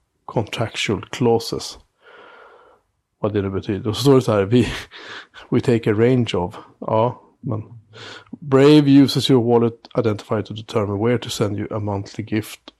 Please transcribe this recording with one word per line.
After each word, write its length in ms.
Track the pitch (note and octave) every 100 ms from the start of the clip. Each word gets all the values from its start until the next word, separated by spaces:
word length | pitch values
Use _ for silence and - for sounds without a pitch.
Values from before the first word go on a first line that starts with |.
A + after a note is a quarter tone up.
| _ _ -
contractual 760 | - G#2+ - A2 - - G2 G#2+
clauses. 680 | - B2 A2+ - - - - _ _ _ - - - - _ _ _ _ _ _ _
Vad 140 | G#2+
det 80 | G2+
nu 80 | G2
betyder. 400 | F#2+ - G2 G#2+
Och 60 | G#2+
så 60 |
står 140 | C3+ C3+
det 60 |
så 100 | A#2+
här, 140 | G#2+ G2
"We, 200 | B2 A2+ - - - -
<laughs> 400 | - - - -
we 100 | B2+
take 320 | B2+ A#2 A2+
a 20 |
range 380 | G#2+ A#2+ B2+ A#2 G2
of." 200 | F2 - - -
Ja, 420 | - A2 A#2+ A#2 _ _
men 220 | - G#2+ - - _ - - - _
Brave 600 | - D3 C3 C#3 D3+ C#3
uses 400 | C#3 C3 C#3+ B2
your 140 | C3
wallet 440 | A#2 A#2 A#2 - - -
identifier 440 | A2+ G#2 - A2
to 120 | G2
determine 440 | A2 A2 A2+ G2+ G2+
where 200 | A2+ A#2+
to 120 | -
send 300 | - G#2+ G2+
you 80 | G#2
a 80 | A2
monthly 440 | G#2 G2 G#2 -
gift 500 | G#2+ A2 - - - -